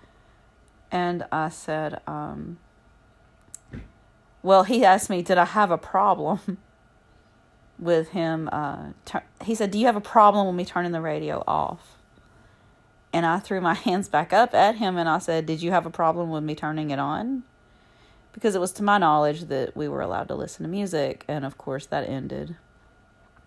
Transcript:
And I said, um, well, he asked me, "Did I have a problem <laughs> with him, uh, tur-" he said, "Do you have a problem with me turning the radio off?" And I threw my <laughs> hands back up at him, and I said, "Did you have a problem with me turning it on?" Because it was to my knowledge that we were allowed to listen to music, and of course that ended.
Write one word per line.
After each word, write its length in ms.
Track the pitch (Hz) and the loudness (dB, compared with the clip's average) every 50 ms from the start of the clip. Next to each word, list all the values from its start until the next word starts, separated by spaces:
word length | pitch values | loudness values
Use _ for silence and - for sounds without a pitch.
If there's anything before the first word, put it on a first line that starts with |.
| - - _ _ _ _ _ _ _ _ _ _ _ _ _ _ _ - | -20 -20 _ _ _ _ _ _ _ _ _ _ _ _ _ _ _ -6
And 340 | - 180 180 175 175 170 - - - | -4 -2 -2 -2 -2 -4 -4 -4 -4
I 160 | 156 156 160 | -2 -2 -4
said, 520 | 165 - - - 156 156 156 151 151 - - | -6 -8 -8 -6 -4 -4 -4 -4 -6 -8 -10
um, 520 | - 151 151 151 - 147 147 156 165 170 170 _ _ _ _ _ _ _ _ _ _ _ _ _ _ _ _ _ _ - - _ _ - - - - _ _ _ _ _ _ _ _ _ _ - | -10 -10 -8 -8 -10 -10 -10 -12 -12 -14 -16 _ _ _ _ _ _ _ _ _ _ _ _ _ _ _ _ _ _ -20 -20 _ _ -16 -16 -16 -16 _ _ _ _ _ _ _ _ _ _ 2
well, 200 | 180 196 190 185 | 6 6 6 6
he 220 | 196 277 - 247 | 6 4 4 6
asked 260 | 190 190 190 - - | 6 6 6 4 0
me, 120 | 202 180 170 | -4 -2 0
"Did 160 | - 185 180 | 2 4 4
I 60 | 175 | 4
have 260 | 180 - 214 208 180 | 4 2 2 2 2
a 80 | 170 160 | 2 0
problem 800 | - - - 190 202 208 180 160 151 151 190 175 - - 180 - - _ _ _ _ _ _ _ _ _ _ | -2 -2 0 2 2 4 2 2 0 -2 -2 -4 -4 -8 -10 -10 -12 _ _ _ _ _ _ _ _ _ _
<laughs> 680 | _ _ _ _ _ _ _ _ _ _ _ _ - | _ _ _ _ _ _ _ _ _ _ _ _ -6
with 320 | 175 170 170 160 160 160 | -2 2 2 2 2 0
him, 380 | - 185 165 160 160 160 160 - - | -2 -4 -2 -2 -2 -2 -4 -4 -4
uh, 380 | 151 147 143 143 - 151 143 - - - | -4 -4 -6 -6 -8 -12 -14 -16 -18 -12
tur-" 200 | - - - - - _ - - | -8 -8 -8 -8 -10 _ -10 -6
he 100 | - 226 | -4 -2
said, 160 | 214 220 196 | -2 -2 -2
"Do 80 | 180 208 | 0 2
you 60 | 233 | 2
have 120 | 254 220 | 2 2
a 40 | 208 | 2
problem 460 | 202 - - 233 208 208 202 208 196 | -2 2 6 8 8 8 8 6 2
with 100 | 190 180 | 0 0
me 80 | 180 175 | -2 -4
turning 280 | - - 180 175 175 170 | -4 -4 -4 -2 -2 -4
the 80 | 165 160 | -4 -4
radio 420 | 160 151 156 156 151 147 - - | -4 -4 -4 -4 -4 -6 -4 -2
off?" 520 | - 151 151 151 - 175 170 - - - _ _ _ _ _ _ _ _ _ _ _ _ _ _ _ _ _ _ _ _ _ _ _ - | -2 -2 0 -2 -2 -6 -10 -14 -20 -20 _ _ _ _ _ _ _ _ _ _ _ _ _ _ _ _ _ _ _ _ _ _ _ -2
And 140 | 165 170 | 0 2
I 120 | 165 165 202 | 2 0 0
threw 220 | - - 202 190 | -2 -4 -4 -2
my 140 | 180 165 170 | 0 0 0
<laughs> 120 | - - 226 | 0 0 0
hands 200 | 180 190 196 - | 0 0 0 0
back 240 | - 147 170 - 185 | 0 0 0 2 4
up 220 | 208 240 240 - | 4 4 4 4
at 220 | 120 185 202 233 | 4 4 4 4
him, 200 | 214 220 190 185 | 2 -2 -2 0
and 120 | 175 165 165 | 0 0 0
I 80 | 160 175 | 0 0
said, 260 | - - 165 165 160 | 0 -2 -2 -2 -2
"Did 160 | 156 160 156 | -2 -4 -4
you 120 | 165 170 190 | -2 0 0
have 120 | 175 165 | 0 0
a 60 | 165 | 0
problem 400 | 165 - 170 160 160 175 175 165 | -2 0 0 0 0 0 -2 -4
with 120 | 160 156 151 | -4 -4 -4
me 120 | 151 151 | -4 -6
turning 360 | 151 - 151 156 156 156 151 | -6 -6 -6 -4 -4 -4 -4
it 80 | 139 135 | -4 -4
on?" 440 | 139 143 156 - 220 240 269 254 240 _ _ _ _ _ _ _ _ _ _ _ _ _ _ _ _ _ - | -4 -4 -4 -4 -4 -6 -6 -8 -8 _ _ _ _ _ _ _ _ _ _ _ _ _ _ _ _ _ -8
Because 220 | - - 220 190 | -2 0 0 0
it 60 | 190 | 0
was 120 | 175 185 - | 0 -2 -4
to 100 | - 208 | -2 2
my 140 | 208 202 | 2 4
knowledge 480 | 202 180 156 151 151 151 147 151 160 175 | 4 6 6 6 4 4 2 0 -2 -6
that 320 | 147 143 135 127 - - | -6 -4 -4 -4 -4 -4
we 120 | - 151 143 | -6 -6 -4
were 120 | 143 139 | -4 -4
allowed 280 | - - - - - - | -4 -4 -4 -4 -6 -6
to 60 | - | -6
listen 280 | 139 151 170 - - 160 | -8 -8 -8 -10 -10 -8
to 80 | 160 | -6
music, 540 | 175 202 202 185 175 156 139 131 - - - - | -6 -4 -4 -2 -2 -2 -2 -2 -4 -6 -8 -8
and 160 | 151 151 139 | -6 -6 -6
of 140 | 135 - - | -8 -10 -10
course 260 | - 147 135 135 - | -8 -8 -8 -8 -6
that 220 | - 151 147 135 - | -6 -6 -4 -4 -4
ended. 480 | 135 135 135 135 131 135 147 151 170 - _ _ _ _ _ _ _ _ _ _ _ _ _ _ _ _ _ | -6 -8 -8 -8 -8 -8 -10 -10 -12 -16 _ _ _ _ _ _ _ _ _ _ _ _ _ _ _ _ _